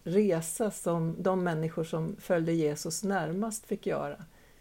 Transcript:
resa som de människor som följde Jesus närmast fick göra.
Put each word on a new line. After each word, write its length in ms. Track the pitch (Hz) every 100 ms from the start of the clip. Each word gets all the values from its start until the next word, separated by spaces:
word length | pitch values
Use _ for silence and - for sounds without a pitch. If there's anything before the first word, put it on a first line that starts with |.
resa 680 | - 190 214 165 165 - 214
som 460 | - 180 170 165 165
de 260 | 185 190
människor 400 | 180 156 160 160
som 320 | 160 165 160 -
följde 340 | - 175 165
Jesus 500 | 165 151 147 165 160
närmast 600 | 196 196 156 180 226 214 -
fick 200 | 208 202
göra. 380 | 143 143 143 - - - -